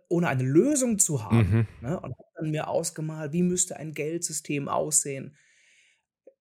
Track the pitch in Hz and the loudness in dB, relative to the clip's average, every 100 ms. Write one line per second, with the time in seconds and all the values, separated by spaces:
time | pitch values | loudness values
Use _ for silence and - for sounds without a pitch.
0 | - 170 170 127 131 147 254 302 254 208 | -4 0 2 2 4 6 6 4 2 2
1 | - 139 104 113 92 110 110 - 120 180 | 0 -2 2 4 6 4 2 -4 -8 -6
2 | - - _ - 156 151 - 117 165 - | -8 -14 _ -8 -4 -4 -2 -2 -2 -6
3 | 156 156 151 165 180 180 - - 160 151 | -8 -6 -4 0 2 2 -2 -6 -8 -6
4 | 147 170 - 151 - 147 143 - 151 - | -4 -4 -6 -6 -4 -4 0 -2 0 0
5 | 147 135 127 - _ _ _ _ _ _ | 0 -6 -10 -16 _ _ _ _ _ _
6 | _ _ - - | _ _ -20 -20